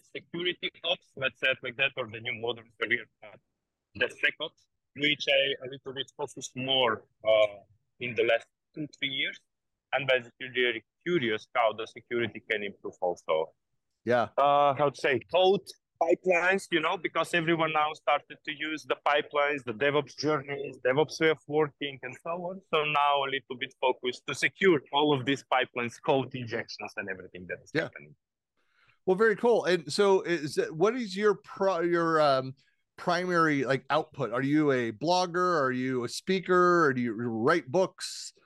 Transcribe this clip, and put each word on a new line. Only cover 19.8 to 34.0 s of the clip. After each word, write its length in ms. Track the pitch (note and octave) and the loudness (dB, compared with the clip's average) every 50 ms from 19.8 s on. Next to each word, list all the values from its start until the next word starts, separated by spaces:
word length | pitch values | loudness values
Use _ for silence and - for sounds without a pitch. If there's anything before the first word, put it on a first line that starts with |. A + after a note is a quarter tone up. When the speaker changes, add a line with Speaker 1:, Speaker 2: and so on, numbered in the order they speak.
| C#3 C#3+ C#3 D3+ C#3 - - | 0 2 2 0 -2 -4 -6
Speaker 1:
journeys, 600 | - C3 D3+ D#3 C#3 C3 C#3 C#3+ C#3 C#3+ C#3+ C3 C3 - | -4 -2 -2 -2 -2 -2 -6 -8 -8 -8 -10 -10 -2 -2
DevOps 340 | B2 C3 C#3+ D#3 C#3+ - - | 0 2 2 0 0 0 0
way 100 | D#3+ D#3+ | 2 2
of 80 | D#3 - _ - | 2 0 _ -4
working, 500 | D3 D#3 D#3 C#3+ - _ C#3+ C#3+ C#3 B2 - | -2 -2 -2 -2 -4 _ -8 -8 -8 -10 -14
and 100 | B2+ B2+ - | -14 -14 -12
so 80 | - E3+ | -10 -8
on. 300 | E3+ F3+ F3 F3 F#3+ F#3+ - _ | -8 -8 -8 -10 -10 -12 -6 _
So 120 | D#3+ D#3 D3+ | -2 0 0
now 400 | D3+ D3+ C#3+ C#3+ C#3+ C#3+ C#3+ C3+ | 0 0 2 2 4 2 2 0
a 20 | |
little 300 | C3+ C3+ C3+ - - C3 A#2+ | -2 -4 -6 -8 -10 -10 -10
bit 160 | C3+ C3+ - _ | -10 -10 -6 _
focused 420 | C3+ B2+ B2 - - B2+ A#2+ - - - | 0 0 0 0 -4 -6 -6 -6 -8 -10
to 80 | C3+ | -4
secure 420 | - E3 D3+ - - F#3+ F#3+ E3 C3+ - - | -2 -2 -4 0 2 4 4 4 4 0 -2
all 200 | - C#3+ D3+ D3 | 0 2 2 2
of 140 | D3 C3 A#2+ | 2 2 0
these 180 | C3 C#3 C3+ - _ | -2 -2 -2 -2 _
pipelines, 420 | - B2+ B2+ - - B2+ A#2+ A#2 - - | 0 0 0 0 -4 -4 -6 -6 -8 -4
code 320 | - - C#3+ C3+ B2+ B2+ | 0 0 2 2 0 -2
injections, 600 | - C3 B2 A2 A#2 A2+ G#2 - - - G#2 G#2 - | -8 -10 -8 -6 -6 -6 -8 -10 -12 -14 -14 -12 -10
and 120 | G#2+ G2+ F#2+ | -10 -10 -8
everything 340 | - F2 F2+ - - F2+ F#2 F2 | -10 -12 -14 -16 -18 -16 -14 -12
that 100 | F2+ - - | -12 -14 -12
is 80 | - - | -8 -6
Speaker 2:
Yeah. 80 | D3+ | -6
Speaker 1:
happening. 320 | E3 - - D2+ D2 D2+ D2 _ _ _ _ _ _ _ _ _ _ _ _ _ _ _ _ _ _ | -6 -6 -10 -18 -20 -20 -20 _ _ _ _ _ _ _ _ _ _ _ _ _ _ _ _ _ _
Speaker 2:
Well, 100 | F#3 F#3 | 0 2
very 200 | F3+ A3+ A3+ G#3 | 4 4 2 2
cool. 300 | - - A#3+ A3+ F3 C#3 | 2 2 2 2 2 2
And 260 | D#3 F#3 F3 D3 C#3+ | 0 0 0 -2 -2
so, 300 | C#3 - G3+ G3 F#3+ F#3 | 0 2 4 4 4 4
is 340 | B2 D#3+ F3 D#3 D3 D3 - | 2 0 -2 -2 -4 -4 -4
it, 180 | F#3 E3 A2 D#3+ | -4 -4 -4 -2
what 220 | D#3 F#3 G#3+ A#3+ | 0 0 0 0
is 180 | C4 A#3 F#3+ F3+ | -2 -6 -6 -4
your 200 | G3 G#3+ G#3 F#3+ | 0 2 2 2
pro-, 480 | - - - - - G3 F#3+ F#3 E3+ | 0 -4 -12 -6 -2 0 0 0 0
your, 400 | F3 F3 F3 E3+ E3+ E3 D#3+ D#3 | 0 0 0 0 2 2 4 4
um, 320 | D3+ C#3+ C3+ C3 C3 C3 C3 - _ _ _ _ _ _ _ | 4 4 4 2 0 -4 -10 -16 _ _ _ _ _ _ _
primary, 720 | - - F3+ E3+ F3 F3+ F3+ F3+ E3+ D#3+ D#3 D3 C#3 B2 | -6 -4 -2 -2 -2 -2 0 2 4 4 4 2 2 0
like, 180 | A#2 C3+ C3 - - | 0 -2 -2 0 0
output? 420 | C#3+ D#3 | 0 0